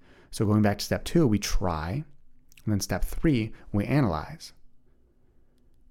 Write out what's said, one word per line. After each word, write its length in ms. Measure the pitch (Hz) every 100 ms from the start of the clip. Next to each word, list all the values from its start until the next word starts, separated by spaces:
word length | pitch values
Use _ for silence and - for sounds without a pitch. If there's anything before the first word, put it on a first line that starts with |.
| - - -
So 160 | - 104
going 160 | 107
back 160 | 104 101
to 60 |
step 180 | - 95
two, 240 | - 170 135
we 140 | 101
try, 640 | - - 90 80 80 123 - - - - - -
and 80 | -
then 60 | 101
step 260 | - 95
three, 480 | - - 165 127 107 - -
we 120 | 104
analyze. 680 | - 143 113 76 - 151 - - - - _ _ _ _ _ _ _ _ _ _ -